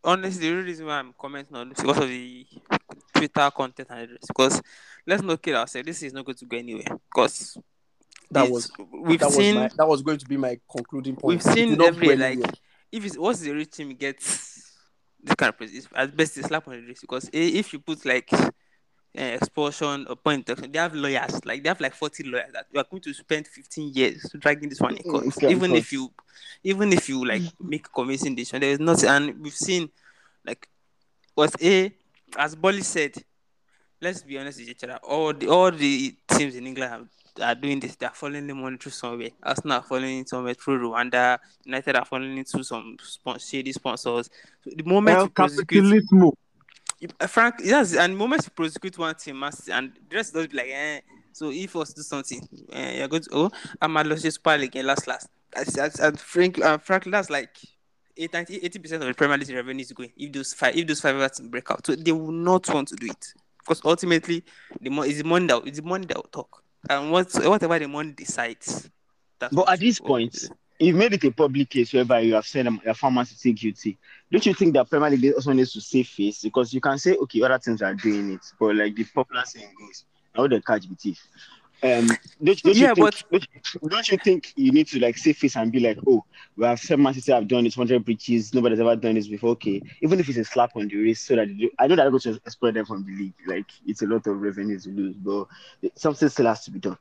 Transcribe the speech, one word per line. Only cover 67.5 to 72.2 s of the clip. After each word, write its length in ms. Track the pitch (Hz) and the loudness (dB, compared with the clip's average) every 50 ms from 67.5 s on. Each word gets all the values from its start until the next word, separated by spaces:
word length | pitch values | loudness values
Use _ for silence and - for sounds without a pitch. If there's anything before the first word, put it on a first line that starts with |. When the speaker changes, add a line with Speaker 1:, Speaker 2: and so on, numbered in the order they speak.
| 202 214 175 165 170 165 | 4 4 4 0 0 0
Speaker 1:
the 100 | 151 139 | -2 -4
money 240 | 143 147 156 156 | -8 -8 -8 -8
decides, 760 | 139 - - - - - 120 117 113 _ - - 117 - - - _ _ _ _ _ _ _ _ _ _ | -10 -14 -14 -10 -6 -6 -6 -6 -8 _ -10 -10 -10 -10 -12 -16 _ _ _ _ _ _ _ _ _ _
that's 160 | 127 123 139 | -8 -2 2
Speaker 3:
But 120 | 156 190 | 2 4
Speaker 1:
what 60 | 185 185 | 4 4
Speaker 3:
at 60 | 180 | 4
this 200 | 185 247 220 - | 4 2 2 2
Speaker 1:
what 80 | - - | 0 0
Speaker 3:
point, 400 | 139 120 113 127 - - - - - _ _ _ _ _ | 2 2 2 -2 -4 -10 -14 -14 -16 _ _ _ _ _
you've 180 | 160 175 170 | 4 6 6
made 160 | 175 214 240 | 6 4 4
it 100 | - - - | 4 2 2
a 60 | 135 | 0
public 380 | 120 - 156 143 131 143 139 - | 4 4 2 2 4 0 -2 0
case 240 | - 131 120 - | 2 0 0 2
whereby 280 | - 127 123 120 127 117 | 2 2 4 4 4 4